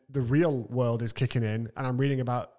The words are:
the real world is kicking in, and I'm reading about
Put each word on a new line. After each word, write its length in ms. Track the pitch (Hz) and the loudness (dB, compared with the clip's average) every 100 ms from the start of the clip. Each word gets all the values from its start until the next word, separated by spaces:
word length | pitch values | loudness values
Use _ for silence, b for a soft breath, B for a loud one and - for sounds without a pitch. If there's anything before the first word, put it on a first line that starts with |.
| - | -6
the 140 | 135 | -2
real 440 | 117 147 170 131 104 | 2 4 4 2 -2
world 320 | 120 120 117 | 0 0 0
is 100 | 117 | -2
kicking 300 | - 127 123 | 0 0 0
in, 280 | 110 113 117 - | 0 -2 -6 -6
and 100 | 131 | -2
I'm 120 | 127 | 0
reading 220 | 139 131 | 0 0
about 320 | 123 123 - | -2 -4 -6